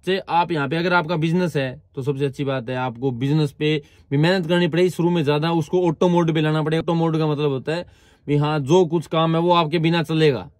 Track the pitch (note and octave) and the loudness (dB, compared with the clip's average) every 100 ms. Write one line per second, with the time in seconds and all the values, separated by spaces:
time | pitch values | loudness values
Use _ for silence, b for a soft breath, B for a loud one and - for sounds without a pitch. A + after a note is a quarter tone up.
0 | F3+ F#3+ - E3 F3 D#3+ C#3 E3 F3 F3+ | -4 -4 -2 -2 0 -2 -2 -2 0 0
1 | D#3 F3 E3 F3 F3+ D#3 C3 C#3 _ - | 0 -2 0 0 0 -2 -4 -8 _ -8
2 | C3 C3+ C#3 C3 C#3 C3 A#2 B2+ B2+ A2+ | -6 -2 -4 -4 -4 -4 -6 -6 -6 -4
3 | C3+ A#2+ C#3 D#3 D3 - D3+ D#3 D3 b | -6 -2 0 0 0 -2 -2 -2 -6 b
4 | b C#3+ D#3+ F#3+ D#3+ F3 F3 D#3+ F3+ - | b 0 2 2 0 0 2 2 0 2
5 | F3 F3 C#3+ D3 D#3+ E3+ D3 F3+ F3 D#3+ | 0 0 0 0 0 -2 0 0 0 2
6 | F#3 F3 E3 D#3+ D#3 D#3 D#3 D#3+ D#3 E3+ | 2 4 2 0 0 0 0 -2 0 0
7 | E3 D#3+ D#3 D3 D3 C3 A#2+ E3 F3 b | 0 0 -2 0 -2 -2 -4 -6 -8 b
8 | b b - D3 D3+ D3+ C3 F#3 E3+ E3+ | b b -2 0 0 -2 2 4 4 -2
9 | - E3 E3 D#3+ F3 F3 D#3 E3+ D#3+ E3+ | -2 0 0 2 4 4 4 0 2 0
10 | D#3 D#3+ D#3 A#2 F2 | 0 2 4 2 -6